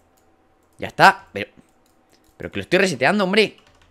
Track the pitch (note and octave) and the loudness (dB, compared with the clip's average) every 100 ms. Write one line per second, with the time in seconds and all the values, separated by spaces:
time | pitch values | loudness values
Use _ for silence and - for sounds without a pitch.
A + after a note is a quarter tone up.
0 | _ _ _ _ _ _ _ - F#2+ - | _ _ _ _ _ _ _ -16 -10 2
1 | F3 - - G2 G#2 _ _ _ _ _ | 4 4 -4 -12 -12 _ _ _ _ _
2 | _ _ _ - E2+ - F#2+ F3+ G3 C3 | _ _ _ -16 -12 -10 -2 0 0 0
3 | C3 G3+ F#3+ G#3 F#3+ - _ _ _ | 0 0 0 0 0 -4 _ _ _